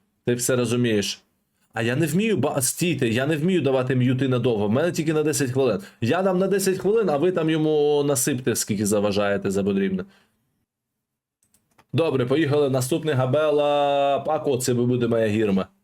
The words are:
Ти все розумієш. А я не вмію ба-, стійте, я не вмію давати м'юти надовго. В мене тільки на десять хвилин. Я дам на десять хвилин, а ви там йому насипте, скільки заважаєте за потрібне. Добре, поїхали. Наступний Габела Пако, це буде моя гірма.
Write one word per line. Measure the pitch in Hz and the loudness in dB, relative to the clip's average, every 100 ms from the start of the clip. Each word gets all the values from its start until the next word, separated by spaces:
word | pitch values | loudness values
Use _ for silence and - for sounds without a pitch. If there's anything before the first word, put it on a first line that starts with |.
| _ _ - | _ _ -4
Ти | 123 | -2
все | - 127 | 0 0
розумієш. | 117 120 120 104 98 - _ _ _ _ _ | 0 0 0 0 -2 -6 _ _ _ _ _
А | 117 | -6
я | 117 127 | -2 0
не | 165 | 0
вмію | 160 226 180 | 0 0 0
ба-, | 147 147 | -2 -2
стійте, | 127 - 175 131 120 | -4 -2 -2 0 0
я | 110 139 | 0 -2
не | 160 | -2
вмію | 165 185 | 0 0
давати | 139 131 127 131 | 2 0 0 0
м'юти | 123 131 135 | 0 0 0
надовго. | 123 123 110 104 | 0 0 0 0
В | |
мене | 120 170 | 0 0
тільки | 175 156 | -2 -2
на | 156 | 0
десять | 151 143 135 | 0 0 -2
хвилин. | 127 131 98 - - | 0 0 0 -6 -6
Я | 113 165 | -2 0
дам | 190 180 | 2 0
на | 190 | 0
десять | 202 190 180 | 0 0 -2
хвилин, | 180 226 190 | 0 0 2
а | 147 | 2
ви | 170 | 0
там | 175 160 | 0 0
йому | 160 156 151 147 147 | 0 2 2 2 2
насипте, | 143 139 156 131 127 107 | 2 0 -2 -2 -2 -2
скільки | - 104 104 | -2 -2 0
заважаєте | 104 101 98 101 101 98 | 2 2 0 0 -2 -2
за | 98 | -2
потрібне. | 98 98 98 92 - _ _ _ _ _ _ _ _ _ _ _ _ _ _ _ _ _ _ | 0 0 0 -4 -8 _ _ _ _ _ _ _ _ _ _ _ _ _ _ _ _ _ _
Добре, | 131 160 131 123 | -2 0 0 0
поїхали. | 139 160 147 143 | 0 2 2 2
Наступний | 131 127 165 156 131 | 0 -2 -2 -2 0
Габела | 127 139 156 147 147 147 143 143 139 139 | 2 2 2 2 2 2 2 2 0 0
Пако, | 139 156 147 127 | -2 -4 -2 -2
це | 127 | 0
буде | 123 123 123 117 | 0 0 0 0
моя | 117 110 | 0 0
гірма. | 104 107 98 92 _ | 2 2 0 -2 _